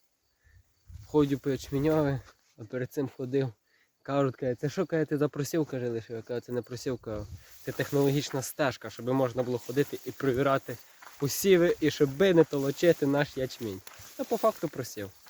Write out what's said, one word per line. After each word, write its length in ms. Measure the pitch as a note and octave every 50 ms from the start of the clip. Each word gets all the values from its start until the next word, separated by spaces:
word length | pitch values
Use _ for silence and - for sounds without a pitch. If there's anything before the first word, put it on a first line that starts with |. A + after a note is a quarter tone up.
| _ _ _ _ _ _ _ _ _ _ _ - _ _ _ _ _ - - - -
Ходю 320 | - - D3+ D3 C#3 C#3 C3
по 100 | - C#3+
ячміньові, 720 | C3 B2+ - - C#3+ C3+ C#3+ D#3 D#3 D#3 D3+ C#3 C#3 A#2+ - - - _ _ _ _
а 80 | - A#2
перед 280 | - - B2+ B2+ - -
цим 160 | D3+ C#3 B2+ -
ходив. 360 | - C3+ B2+ C3 C#3 C3+ B2 G#2+ _ _ _ _ _ _ _ _ _ -
Кажуть, 300 | - C#3 C#3+ C#3 C3 B2
каже, 200 | - C#3+ B2+ B2
"Це 140 | - - D3
що, 160 | - - F3+
каже, 200 | - E3 D#3+ D#3
ти 120 | - D#3
за 120 | C#3 D3 C#3+
просів, 360 | - C#3+ C#3+ - - E3 D3+
каже, 240 | - C#3 B2+ B2 B2
лишив?" 260 | A#2 A2+ A2 - A#2+
Я 60 | A2+
кажу, 200 | A2 - B2 A#2+
"Це 100 | - -
не 100 | B2 B2
просів, 360 | A#2 - B2 A#2 - C#3 B2+
кажу, 300 | A2+ - A2+ G#2+ G#2 G#2 - - - - - - -
це 100 | - C3+
технологічна 680 | - - C3+ - C#3+ C#3+ C#3 C#3+ C#3 D3 C3+ - - C3+
стежка, 480 | B2 - - - D3+ C3 A2+ - - A2
щоб 180 | - - A#2 B2
можна 340 | C3 C3+ C3+ B2 G#2+ B2+ B2+
було 140 | B2 B2
ходити 420 | A#2 - - B2 C#3 C#3+ - C3 - -
і 60 | B2+
провірати 680 | - - - C3+ A#2+ B2+ C#3 C3+ C3+ C3 - - B2 - - - - - - - - -
посіви, 560 | C#3+ C3+ - - - G3 F#3 F3 E3+ F3 - -
і 120 | D#3+ C#3+
щоб 300 | - - D3+ C3+ C3+ C#3+
не 220 | G3 G3 F3+ E3 D#3
толочити 640 | - - C#3+ C3+ C#3 C#3 - - E3+ D#3+ - D3+
наш 300 | C#3 C#3 C#3+ D3 - -
ячмінь". 440 | C3+ C3 B2+ - - A#2+ G#2+ F#2+ F#2 - - - - - - -
Та 60 | - C4
по 140 | - A#3+
факту 320 | G#3+ - A3 G#3+ - - D#3
просів, 400 | - C#3 B2 - - G#2+ G2+ G2 - - - -